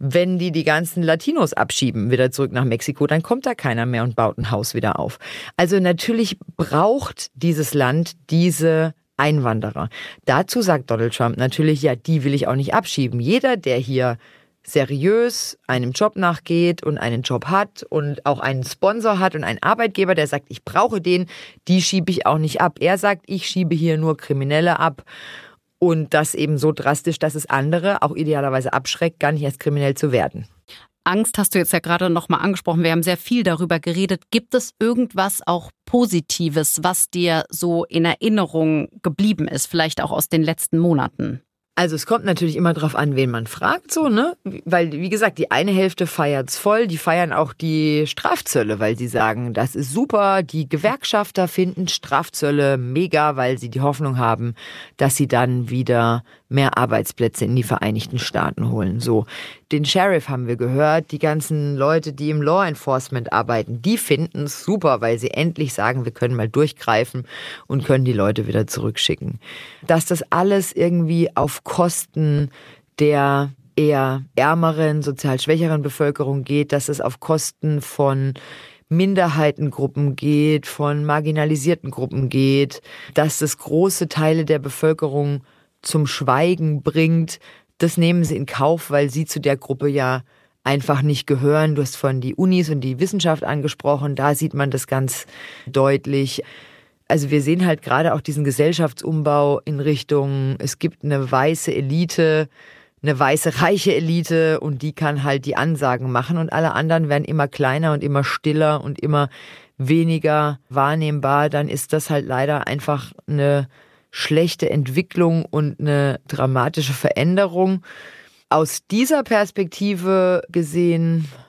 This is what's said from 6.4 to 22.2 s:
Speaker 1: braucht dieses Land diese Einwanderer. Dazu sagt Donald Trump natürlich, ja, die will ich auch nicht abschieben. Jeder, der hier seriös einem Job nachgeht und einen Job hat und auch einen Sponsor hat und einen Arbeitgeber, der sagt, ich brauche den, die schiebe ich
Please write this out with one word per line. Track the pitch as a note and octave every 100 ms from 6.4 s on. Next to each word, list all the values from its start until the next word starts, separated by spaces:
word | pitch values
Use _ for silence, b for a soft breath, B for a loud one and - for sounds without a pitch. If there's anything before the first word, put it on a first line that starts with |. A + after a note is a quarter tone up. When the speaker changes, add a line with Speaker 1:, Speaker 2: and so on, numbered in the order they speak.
| - -
Speaker 1:
braucht | D#3+ D3 G3 C4 - - -
dieses | - E3+ D#3 D3
Land | D3 B2+ D3+ E3+ - -
diese | D#3+ F3 C#3 E3 D#3+ D#3+ - _ -
Einwanderer. | D3 D3+ B2 A2 G#2 A2 F#2 B B B
Dazu | - C3+ F#3+ B3
sagt | F#3+ D3+ -
Donald | A#2 A#2
Trump | - A#2 -
natürlich, | B2+ - D#3 D3+
ja, | D3 B2
die | - D#3+
will | C3+
ich | C#3 -
auch |
nicht | B2+ C#3
abschieben. | - F#3 - B2+ A#2+
Jeder, | A#2+ A#3 C4 A#3
der | C#3 B2
hier | C3 C3 B2+ A#2 b b b b
seriös | - D3 C3 C#3 E3 A3 A#3+ - - - -
einem | B2+ B2
Job | C3 G#3+ F#3+
nachgeht | F3+ E3 - E3+ E3+ E3+
und | - D3
einen | A#2 A#2
Job | B2+ B2 C#3
hat | F#3+ G3+ -
und | - D#3 D3 C3+
auch | C#3+ C#3
einen | - C3
Sponsor | B2+ - F#3+ A3 A3 G3
hat | F#3
und | D#3+
einen | G2+ A#2
Arbeitgeber, | E3 A3+ A3+ F#3+ F#3
der | F3 D3
sagt, | C#3+ -
ich | B2+
brauche | - F3 A3+ G#3+
den, | E3+ F3+ F3 B B B -
die | F#3
schiebe | E3 F#3+ E3+
ich | F3